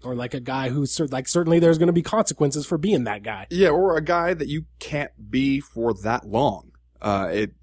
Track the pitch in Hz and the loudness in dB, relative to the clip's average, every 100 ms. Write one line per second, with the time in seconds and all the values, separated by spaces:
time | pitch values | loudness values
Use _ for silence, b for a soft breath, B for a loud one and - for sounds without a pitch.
0 | 123 123 123 135 123 131 131 135 139 - | -8 -6 -6 -8 -6 -4 -2 -2 -2 -2
1 | 147 131 131 175 165 170 170 160 170 170 | -2 -4 0 0 4 6 6 6 4 2
2 | - 214 208 - 143 147 143 165 185 175 | 2 0 0 0 0 0 -4 -2 0 0
3 | 117 104 107 104 98 175 185 151 190 160 | 0 -6 -8 -10 -6 2 4 4 2 2
4 | 156 175 170 175 139 151 156 _ - 147 | 0 0 0 -2 -4 -6 -8 _ -8 -6
5 | 147 - 104 127 139 135 - 110 117 101 | -6 -12 -4 0 0 0 -4 -4 -2 -2
6 | 104 120 104 107 135 98 - _ _ _ | -2 -4 -2 0 0 -2 -10 _ _ _
7 | 104 98 92 101 104 - | -2 -2 0 -2 -4 -6